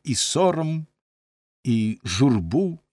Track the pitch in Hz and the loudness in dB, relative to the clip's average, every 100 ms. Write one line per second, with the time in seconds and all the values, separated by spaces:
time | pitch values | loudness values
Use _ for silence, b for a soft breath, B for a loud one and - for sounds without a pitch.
0 | - 117 - 147 185 165 160 160 156 _ | -6 -4 -2 2 2 2 -2 -4 -8 _
1 | _ _ _ _ _ _ - 113 110 107 | _ _ _ _ _ _ -2 0 0 -4
2 | 107 90 135 113 82 127 190 165 _ | -6 0 2 2 0 -2 -2 -4 _